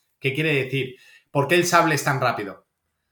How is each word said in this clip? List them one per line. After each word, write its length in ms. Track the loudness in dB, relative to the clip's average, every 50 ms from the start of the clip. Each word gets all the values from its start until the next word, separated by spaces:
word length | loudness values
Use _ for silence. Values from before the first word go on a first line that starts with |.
| _ _ _ _
¿Qué 160 | -6 -4 -2
quiere 200 | -2 -2 0 0
decir? 420 | 0 -2 -2 -4 -4 -4 -6 -10 -16 -20 -20 -20 -20 _ _
¿Por 180 | -2 -2 0 2
qué 60 | 2
el 120 | 2 2
sable 280 | 4 4 4 4 4 0
es 100 | 0 0
tan 160 | -2 -2 0
rápido? 460 | 0 -2 -2 -4 -6 -10 -12 -16 _ _ _ _ _ _ _ _ _ _